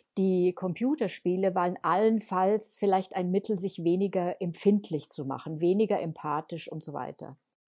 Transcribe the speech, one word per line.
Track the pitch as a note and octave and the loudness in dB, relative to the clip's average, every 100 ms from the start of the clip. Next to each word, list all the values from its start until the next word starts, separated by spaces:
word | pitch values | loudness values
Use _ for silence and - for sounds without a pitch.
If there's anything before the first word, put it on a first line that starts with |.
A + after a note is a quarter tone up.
| _ - | _ 0
die | F#3+ F#3 F3+ | 2 4 2
Computerspiele | F3 F#3 E3 B3+ D4+ G3 - F3+ F#3 F#3+ | 0 -6 -2 -2 0 -2 -2 -2 2 2
waren | F3+ F3+ - | 2 0 0
allenfalls | D#3+ F#3 A3 A3+ - F#3 F#3 G#3+ - - | 0 4 4 2 0 2 2 2 -2 -2
vielleicht | G3 F#3+ - | 2 2 0
ein | F#3+ F3+ | -4 0
Mittel, | F#3+ - G3 | 0 0 -2
sich | F#3+ - | -2 -2
weniger | E3+ F3+ G3 F#3 F3 - | 0 2 2 0 -2 -2
empfindlich | F3 - G3+ G#3 G3+ D3+ - | -6 2 4 4 2 -6 -6
zu | - | -8
machen, | C3+ B2+ - D#3 | -6 -6 -6 0
weniger | F3 G3 A3 - | 2 4 2 0
empathisch | E3 - D3+ D3 - E3 - | -2 -6 -4 -4 -6 -12 -10
und | D#3 | -12
so | - | -10
weiter. | C#3+ B2+ - - C#3 _ _ | -10 -10 -12 -16 -16 _ _